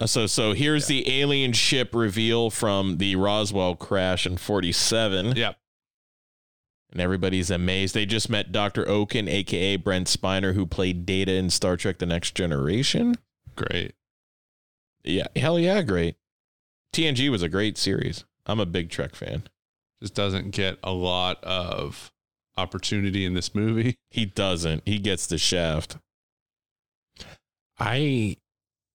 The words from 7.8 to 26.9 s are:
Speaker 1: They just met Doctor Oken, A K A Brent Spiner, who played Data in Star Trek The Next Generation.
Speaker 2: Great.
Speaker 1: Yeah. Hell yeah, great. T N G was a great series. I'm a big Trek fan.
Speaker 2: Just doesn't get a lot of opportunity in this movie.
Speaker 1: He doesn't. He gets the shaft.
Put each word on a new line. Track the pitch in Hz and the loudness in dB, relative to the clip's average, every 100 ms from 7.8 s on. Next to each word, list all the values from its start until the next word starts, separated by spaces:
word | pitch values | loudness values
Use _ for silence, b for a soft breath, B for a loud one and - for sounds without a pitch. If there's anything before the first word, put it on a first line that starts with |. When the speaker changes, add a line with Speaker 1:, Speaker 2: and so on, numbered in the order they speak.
| 95 | 0
Speaker 1:
They | 110 104 | 0 0
just | 113 - | 0 0
met | 107 - | -2 -2
Doctor | 98 104 113 98 | -2 0 0 0
Oken, | 104 104 123 101 | 0 0 -2 -2
A | 90 | -2
K | 95 98 | -2 0
A | 95 98 | 0 0
Brent | 85 92 87 | 0 0 0
Spiner, | - 95 95 95 | -2 0 0 0
who | 92 87 | 0 0
played | - 92 87 87 | 0 0 0 -2
Data | 95 95 | 0 2
in | 92 92 | 0 0
Star | - 98 90 | 0 0 0
Trek | 104 90 | -2 -2
The | 87 | -2
Next | 87 - | -2 -2
Generation. | - 87 73 69 104 143 - 240 240 - _ - - | -2 0 2 2 2 2 2 2 0 -4 _ -18 -8
Speaker 2:
Great. | - 90 - - _ _ _ _ _ _ _ _ _ _ | -4 -2 -4 -8 _ _ _ _ _ _ _ _ _ _
Speaker 1:
Yeah. | - 90 - - | -2 -2 -2 -2
Hell | 160 170 | 0 2
yeah, | 170 202 | 4 2
great. | 143 92 85 - _ _ _ _ _ _ _ | 2 2 0 -2 _ _ _ _ _ _ _
T | - 160 | 0 2
N | |
G | 131 139 | 2 2
was | 117 | 2
a | 87 | 2
great | 90 107 - | 2 0 0
series. | - 98 - - - _ - | 0 0 -2 -6 -12 _ -4
I'm | 107 | -2
a | |
big | 98 87 85 | 0 -2 -4
Trek | - 71 | -6 -6
fan. | - - 55 - - _ _ _ _ | -8 -8 -8 -8 -16 _ _ _ _
Speaker 2:
Just | 107 | -8
doesn't | - 101 95 95 | -2 -2 -2 -2
get | 98 95 - | -2 -2 -4
a | - | -4
lot | 92 90 90 90 90 | -2 0 0 0 -4
of | 82 92 90 - 71 - - _ _ _ _ - | -4 -4 -4 -4 -6 -8 -16 _ _ _ _ -6
opportunity | 92 95 - 104 98 98 95 | -6 -6 -4 -2 0 0 0
in | |
this | 90 - | -2 -2
movie. | 101 110 110 117 123 _ | -2 0 0 0 -2 _
Speaker 1:
He | - | -4
doesn't. | 107 - 98 87 82 78 - | -4 0 0 0 -2 -2 -2
He | 107 | -2
gets | 101 92 - | 0 -2 -2
the | 80 | 0
shaft. | - 90 82 76 - - - _ _ _ _ _ _ _ _ | 0 2 0 0 -4 -10 -20 _ _ _ _ _ _ _ _